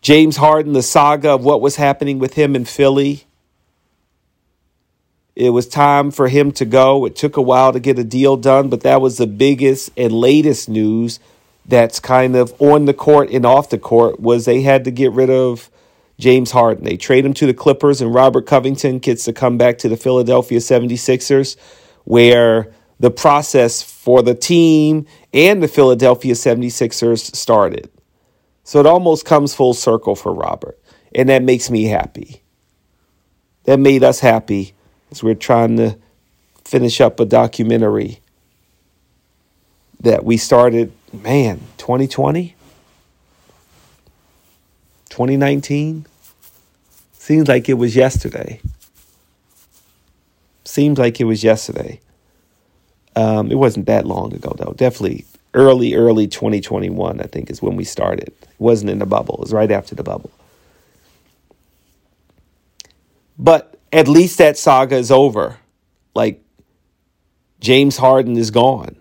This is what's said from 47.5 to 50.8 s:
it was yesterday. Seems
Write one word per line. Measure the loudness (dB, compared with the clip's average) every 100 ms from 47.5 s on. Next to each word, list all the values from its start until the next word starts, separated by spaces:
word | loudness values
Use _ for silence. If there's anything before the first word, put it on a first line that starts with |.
| 0 0
it |
was | -2 0
yesterday. | 2 0 -2 -10 -12 -16 -14 -16 -18 _ _ _ _ _ _ _ _ _ _ _ _ _ _ _ _ _ _
Seems | -10 -2